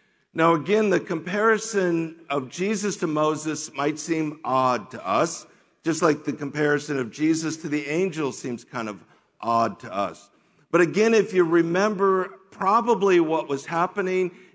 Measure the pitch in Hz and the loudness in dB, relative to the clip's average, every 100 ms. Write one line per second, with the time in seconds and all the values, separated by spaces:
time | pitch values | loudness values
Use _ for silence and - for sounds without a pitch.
0 | _ _ _ - 165 165 139 208 214 175 | _ _ _ 0 2 2 2 2 4 2
1 | - 165 175 208 220 214 214 202 180 170 | 0 -6 -4 0 2 2 0 -2 0 0
2 | 165 160 - 143 131 165 196 214 202 - | -2 -8 -6 -6 -6 -4 -2 -2 -4 -4
3 | 170 151 151 151 151 147 - 139 147 151 | -2 0 0 0 -4 -6 -8 -4 -4 -4
4 | - 160 151 147 117 131 131 120 95 113 | -4 -2 -4 -6 -2 0 2 0 -4 -10
5 | 90 107 165 - - _ _ _ 160 160 | -2 0 0 -4 -14 _ _ _ -4 2
6 | 170 147 - - 143 147 147 147 147 139 | 2 2 -2 -6 -6 -2 0 0 -2 -4
7 | 120 139 156 160 160 156 160 147 139 156 | -4 -2 0 0 -2 -6 -4 -4 -2 -2
8 | 190 151 139 - 135 117 - 127 110 98 | -2 -2 -6 -6 -8 -10 -10 -8 -8 -10
9 | - _ _ _ 110 117 113 95 113 95 | -16 _ _ _ 0 2 2 -2 -8 -4
10 | 95 82 - _ _ _ _ 165 170 147 | -4 -6 -20 _ _ _ _ 2 4 4
11 | 220 220 190 185 170 170 170 170 208 190 | 4 4 4 2 4 4 2 2 0 2
12 | 196 190 185 - _ - 190 220 226 208 | 2 2 -2 -10 _ -4 2 2 2 2
13 | 196 180 160 160 139 139 - 165 180 208 | 4 4 4 0 -2 -6 -4 -2 -2 -2
14 | 185 185 175 - - | -2 -2 -2 -6 -20